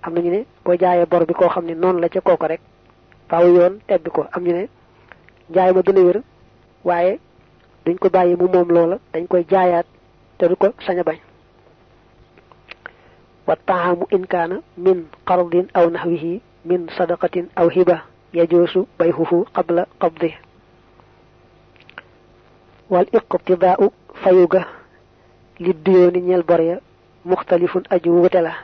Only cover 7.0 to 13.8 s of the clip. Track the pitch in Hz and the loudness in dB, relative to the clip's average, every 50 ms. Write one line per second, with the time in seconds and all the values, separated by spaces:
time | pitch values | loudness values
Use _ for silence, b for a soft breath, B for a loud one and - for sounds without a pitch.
7 | 175 185 208 - _ _ _ _ _ _ _ _ _ _ _ _ _ 170 170 185 | 0 -2 -2 -4 _ _ _ _ _ _ _ _ _ _ _ _ _ -6 -6 -2
8 | - 185 175 185 180 180 175 175 180 180 185 180 175 175 170 170 170 165 185 240 | -2 0 2 2 2 2 2 2 0 2 2 2 2 4 2 2 2 2 -2 -6
9 | _ _ _ 160 170 - - 180 170 - 196 190 185 180 175 170 175 _ _ _ | _ _ _ -10 -6 -2 -2 -2 0 0 0 2 2 2 0 0 -4 _ _ _
10 | _ _ _ _ _ _ _ _ 185 170 180 - - 202 - - - - 185 175 | _ _ _ _ _ _ _ _ 0 0 0 2 0 -2 -2 -4 -8 -6 -4 -4
11 | 175 - 156 - _ _ _ _ _ _ _ _ _ _ _ _ _ _ _ _ | -4 -4 -6 -8 _ _ _ _ _ _ _ _ _ _ _ _ _ _ _ _
12 | _ _ _ _ _ _ _ - _ _ - _ _ _ - _ B B B B | _ _ _ _ _ _ _ -20 _ _ -20 _ _ _ -20 _ B B B B
13 | B B B B B B _ _ _ - 160 - _ - 190 180 | B B B B B B _ _ _ -6 -6 -6 _ -4 -4 -2